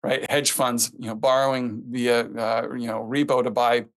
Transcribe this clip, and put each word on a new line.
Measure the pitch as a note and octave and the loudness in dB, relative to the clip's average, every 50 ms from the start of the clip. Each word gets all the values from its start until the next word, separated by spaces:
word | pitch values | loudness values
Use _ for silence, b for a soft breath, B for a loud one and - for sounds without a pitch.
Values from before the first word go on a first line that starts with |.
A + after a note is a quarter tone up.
right? | - B2 A#3 A3+ - C#3+ | -2 -2 -2 -2 -2 -2
Hedge | - - - - | -2 0 0 0
funds, | - - C3+ B2 A#2+ A#2 A2+ - - - | 0 0 0 0 0 -2 -2 -4 -6 -10
you | A#2 A2+ | -8 -8
know, | A2 | -6
borrowing | A2 A2 C3+ C3 C3+ C3+ C3+ C3 C3 B2 A#2+ G#2 A#2+ A#2+ A#2+ | 0 2 2 4 4 4 2 0 0 -2 -4 -6 -8 -10 -8
via, | A#2+ B2+ A#2+ A#2+ A#2+ A#2+ | -4 -2 2 4 4 4
uh, | A#2 - - A#2 A2+ A2 A2+ A2+ - - - | 2 0 -4 -4 -2 0 0 0 -2 -2 -6
you | B2+ A#2+ A#2 | -6 -6 -4
know, | A2 A2 | -4 -6
repo | A2+ A2 B2+ C#3+ D3 C#3+ C3+ B2+ A#2+ | -6 -4 0 0 2 2 2 2 2
to | B2+ | 2
buy | G#2+ B2 A#2+ A#2+ A#2+ A#2+ A2+ A2+ _ | 2 2 2 4 2 2 0 -4 _